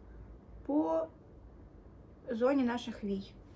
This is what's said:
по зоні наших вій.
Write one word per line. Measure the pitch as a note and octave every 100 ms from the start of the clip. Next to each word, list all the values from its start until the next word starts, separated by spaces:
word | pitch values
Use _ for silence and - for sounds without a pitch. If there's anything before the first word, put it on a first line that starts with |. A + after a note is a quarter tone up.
| - - - - - - -
по | C#4+ D#4+ D#4+ D#4+ - - - - - - - - - - - -
зоні | A3+ B3 C#4+
наших | A#3+ A#3 - A3
вій. | G3+ G3 - - -